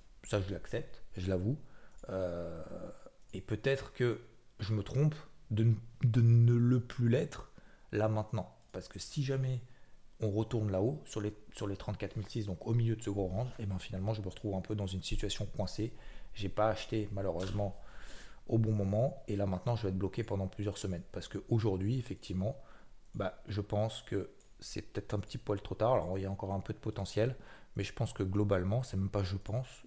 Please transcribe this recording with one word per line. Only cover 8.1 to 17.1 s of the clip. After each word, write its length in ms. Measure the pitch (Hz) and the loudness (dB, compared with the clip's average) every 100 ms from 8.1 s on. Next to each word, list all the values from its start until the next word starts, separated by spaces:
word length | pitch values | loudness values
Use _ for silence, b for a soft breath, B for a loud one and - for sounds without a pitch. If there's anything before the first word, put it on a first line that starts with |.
| 107 107 110 - - - | 2 0 -4 -6 -12 -12
Parce 140 | 92 - | -10 -8
que 120 | 95 | -10
si 240 | - 151 | -6 -2
jamais 400 | 135 135 131 127 - B B B - - | 0 0 0 -2 -6 B B B -16 -2
on 100 | 110 | 0
retourne 400 | 101 113 117 107 | 2 2 2 2
là-haut, 300 | 92 113 151 - | 4 2 0 -6
sur 160 | 107 | -4
les, 100 | 104 - - | -4 -4 -12
sur 140 | - 101 | -6 -4
les 100 | 95 | -4
trente-quatre 400 | - 101 98 110 | -4 -4 -4 -4
mille 120 | 98 | -4
six, 160 | 120 | -4
donc 220 | 101 87 - | -2 -2 2
au 80 | |
milieu 220 | 117 113 110 | 4 4 2
de 60 | |
ce 60 | - | 0
gros 200 | 98 90 | 0 0
range, 200 | 95 127 - | 0 -2 -4
et 60 | |
ben 140 | 101 92 | -4 -4
finalement 340 | - 92 101 | -4 -2 0
je 80 | 107 | 0
me 80 | 95 | -4
retrouve 260 | - 104 95 | -4 -2 -2
un 40 | |
peu 140 | - | -2
dans 120 | 104 95 | -2 -2
une 160 | 95 | -2
situation 440 | - - 101 - - | 0 2 2 0 -2
coincée. 480 | - 92 - 113 - B B B | -2 -2 0 -4 -4 B B B
J'ai 160 | - 98 | -4 -2
pas 180 | - 110 | 4 4
acheté 400 | 107 - 110 104 | 2 0 -2 -2